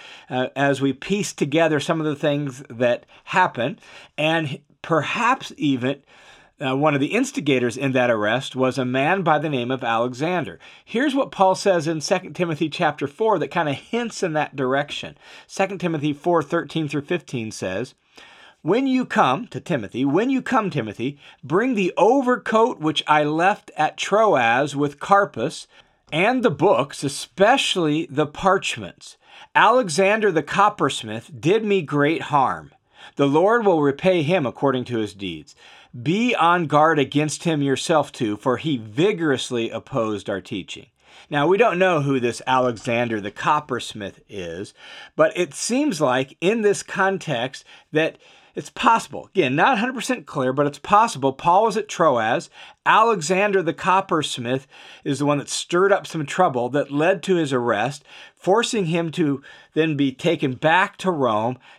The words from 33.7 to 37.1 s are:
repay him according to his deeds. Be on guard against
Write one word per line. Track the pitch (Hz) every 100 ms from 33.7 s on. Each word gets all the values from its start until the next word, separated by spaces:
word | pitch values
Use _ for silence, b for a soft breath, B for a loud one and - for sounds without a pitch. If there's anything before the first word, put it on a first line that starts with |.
| 165
repay | 143 139 190 180
him | 139 185
according | 120 - 139 127
to | 123 117
his | 104
deeds. | 98 95 78 73 - B B B 120
Be | 120 202 247
on | 214 165 175 160
guard | 147 156 151
against | 135